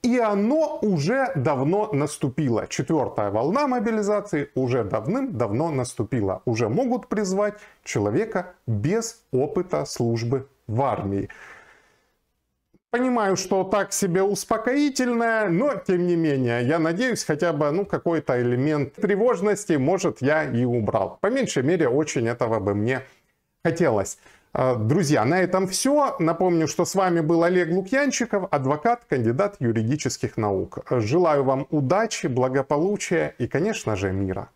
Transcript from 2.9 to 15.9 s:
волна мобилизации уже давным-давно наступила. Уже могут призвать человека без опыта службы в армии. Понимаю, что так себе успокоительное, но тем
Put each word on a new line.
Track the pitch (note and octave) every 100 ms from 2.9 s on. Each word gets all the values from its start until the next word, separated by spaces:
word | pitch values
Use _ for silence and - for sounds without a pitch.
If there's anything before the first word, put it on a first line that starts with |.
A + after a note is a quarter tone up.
| D#3+ A#2+ - G2+
волна | G2+ C3+ A#3 D4
мобилизации | B3 G#3+ A3 G3+ G#3 G3 D#3 C#3+
уже | - C3 B2+
давным-давно | G#2 A2 A2 A#3 C4+ C3+ G2+ G#2+ E3
наступила. | C#3 B2 - A2 B2+ G2 F#2 -
Уже | A2+ A2+
могут | D3+ B3+ B3 -
призвать | G3+ G3+ F#3+ G#3 G#3 - _
человека | - B2 G#2 B2+ G#3+ G3 F3+ - -
без | G#2+ A#2+ G#3+ A3+ - _
опыта | B2+ D3 D#3+ F3+ D3+
службы | C#3+ - A#2 A#2 A#2 C3 C3 _ -
в | A2
армии. | C#3 G#2 G2 G2 G2 - - - - - _ _ _ _ _ _ _ _ _ _ _
Понимаю, | A#3+ B3+ B3 G3+ F3+
что | F3+ F#3+
так | F#3 G#3 G3
себе | - G3 F3
успокоительное, | G3 G3 - A3 A#3 C#4 D4 C4+ B3 A#3 A#3 A3+ G#3
но | E3+ C#4+ F#3
тем | -